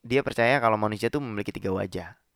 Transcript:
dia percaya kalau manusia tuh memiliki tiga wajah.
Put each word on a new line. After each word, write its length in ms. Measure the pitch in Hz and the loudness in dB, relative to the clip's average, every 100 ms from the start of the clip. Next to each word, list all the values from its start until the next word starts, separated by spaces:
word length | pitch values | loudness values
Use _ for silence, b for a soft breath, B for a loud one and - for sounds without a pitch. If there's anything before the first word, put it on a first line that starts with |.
| 120 | -2
dia 160 | 127 | 0
percaya 400 | - - 117 139 | 0 2 4 4
kalau 160 | 117 107 | 4 2
manusia 320 | 107 107 117 | 0 0 -2
tuh 160 | 151 135 | -2 -4
memiliki 260 | 104 101 | -6 -6
tiga 220 | - 101 | -6 -4
wajah. 420 | 95 98 92 87 - _ | -2 -4 -8 -12 -16 _